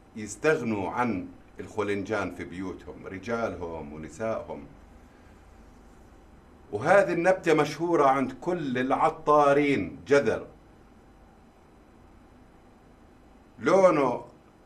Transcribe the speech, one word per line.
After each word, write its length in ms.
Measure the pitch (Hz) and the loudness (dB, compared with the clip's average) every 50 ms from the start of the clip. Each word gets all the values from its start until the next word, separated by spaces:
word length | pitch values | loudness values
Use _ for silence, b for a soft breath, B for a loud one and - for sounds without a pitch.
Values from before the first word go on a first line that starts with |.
| - _ - | -20 _ -14
يستغنوا 720 | 110 107 101 - - - 151 156 127 120 113 107 101 92 85 | -12 -12 -12 -8 -2 0 0 2 2 0 -2 -4 -4 -4 -4
عن 380 | - 120 123 117 104 - - - - - - - - - | -4 -2 -2 -2 -2 -4 -8 -10 -14 -20 -20 -20 -18 -16
الخولنجان 760 | 92 95 - 107 101 101 101 101 92 95 110 101 95 90 87 | -16 -8 -6 -4 -4 -2 -4 -4 -4 -4 -4 -4 -4 -6 -8
في 80 | - 90 | -10 -12
بيوتهم، 640 | - 85 92 95 90 85 - - 76 - - - - | -12 -10 -10 -10 -10 -10 -12 -14 -16 -18 -16 -14 -14
رجالهم 880 | 92 95 95 117 117 117 117 101 92 82 87 82 82 80 76 71 76 | -14 -12 -8 -8 -6 -4 -4 -6 -6 -8 -10 -10 -10 -10 -12 -12 -14
ونسائهم. 720 | 78 78 76 - - 110 110 107 - - - 76 73 71 - - - - - - - b b b b b b b b b - - - - - - - - - - - - - - - - - - - - - - - - - | -14 -14 -14 -10 -8 -6 -6 -6 -6 -8 -10 -12 -14 -14 -18 -20 -20 -20 -20 -20 -20 b b b b b b b b b -20 -20 -20 -20 -20 -20 -20 -20 -20 -20 -20 -20 -20 -20 -20 -20 -20 -20 -20 -20 -20 -20 -20 -14 -12
وهذه 420 | - 113 120 160 190 202 190 175 175 | -10 -4 0 4 4 4 4 2 0
النبتة 400 | 175 170 185 185 185 - 170 151 | 0 2 2 2 2 2 2 4
مشهورة 520 | 151 147 147 143 151 165 175 170 151 143 | 4 2 0 -2 -4 -2 0 2 4 4
عند 260 | 135 135 139 131 - - - | 4 4 2 0 -2 -6 -6
كل 360 | - 170 185 180 151 139 120 123 | -6 -4 -4 -4 -4 -4 -2 -2
العطارين، 1200 | 127 131 135 - 147 160 156 - - 147 151 151 143 143 143 147 147 143 139 110 90 82 - - - - | 0 0 0 2 2 0 0 0 2 4 6 6 6 6 4 4 4 2 2 0 -2 -4 -8 -12 0 2
جذر 400 | 139 143 120 113 90 80 - - - - - - - - - - - - - - - - - - _ _ - - _ _ _ _ _ - _ _ - - - - - - - - - - - - - - - - - - _ - - _ - - - - - - - - - - - - | 4 4 4 2 0 -2 -6 -10 -18 -20 -20 -20 -20 -20 -20 -20 -20 -20 -20 -20 -20 -20 -20 -20 _ _ -20 -20 _ _ _ _ _ -20 _ _ -20 -20 -20 -20 -20 -20 -20 -20 -20 -20 -20 -20 -20 -20 -20 -20 -20 -20 _ -20 -20 _ -20 -20 -20 -20 -20 -20 -20 -20 -20 -20 -18 -4
لونه 680 | 113 139 175 190 190 180 165 151 139 127 120 - - - - - _ - _ _ _ | 0 2 4 6 6 6 6 4 2 0 0 -4 -8 -14 -20 -20 _ -20 _ _ _